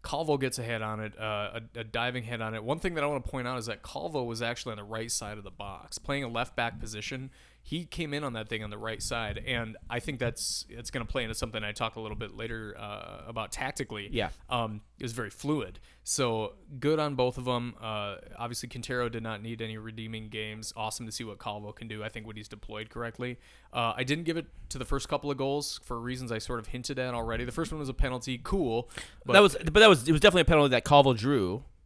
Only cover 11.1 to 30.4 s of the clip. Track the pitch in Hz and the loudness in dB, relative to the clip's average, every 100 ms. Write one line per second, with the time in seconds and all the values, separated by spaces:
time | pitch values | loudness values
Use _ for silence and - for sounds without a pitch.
11.1 | 135 113 113 117 113 107 104 113 113 110 | -2 -2 -4 -4 -4 -6 -2 -4 -4 -8
12.1 | 107 107 107 113 113 107 - 104 104 - | -6 -8 -8 -8 -6 -8 -10 -10 -10 -12
13.1 | 98 78 113 104 - 131 - 131 107 101 | -14 -8 -6 -6 -4 -4 -4 -6 -6 -2
14.1 | 113 95 - - 123 113 104 - - 123 | -2 -2 -6 -4 -2 0 -6 -14 -10 -6
15.1 | 117 104 - 143 151 92 - - - - | -4 -6 -6 -2 -2 -2 -10 -20 -16 -4
16.1 | - 123 110 107 - - 135 139 156 151 | 0 2 2 -2 -8 -16 -2 2 2 2
17.1 | 131 127 127 127 123 120 113 113 107 101 | 2 2 2 -2 -2 -2 -8 -6 -4 -4
18.1 | 98 - - 120 120 123 123 113 123 120 | -8 -14 -8 -6 -6 -8 -10 -4 -2 -2
19.1 | 117 113 107 113 113 113 110 110 110 110 | -2 -6 -6 -8 -6 -8 -8 -10 -10 -8
20.1 | 110 110 107 107 107 107 - 110 - 113 | -8 -8 -8 -8 -8 -10 -4 -4 -4 -8
21.1 | - 113 98 113 104 104 - 110 107 107 | -8 -10 -8 -8 -8 -10 -12 -10 -8 -8
22.1 | 113 110 107 104 104 - 107 110 117 117 | -8 -12 -14 -14 -14 -10 -10 -10 -8 -8
23.1 | - 123 120 - - - 123 117 113 131 | -6 -8 -8 -16 -20 -8 0 0 0 0
24.1 | 151 165 165 - - - 131 123 139 - | 0 0 -4 -6 -16 -10 -8 -2 -2 0
25.1 | 147 143 135 139 143 143 - - 117 120 | -2 0 0 0 0 -2 -8 -6 -6 -4
26.1 | 127 123 113 - 120 - 123 120 127 127 | -6 -4 -4 -2 -6 -4 -8 -4 -4 -2
27.1 | 120 113 113 123 160 151 156 139 131 135 | -2 -2 -2 -2 -2 -2 -2 -4 2 2
28.1 | 127 135 123 - 196 135 113 - - - | 2 -4 -6 0 2 2 0 -2 -12 -14
29.1 | - - 190 202 - 160 180 220 160 131 | -10 6 10 10 6 4 10 12 12 8
30.1 | 151 208 180 | 10 10 10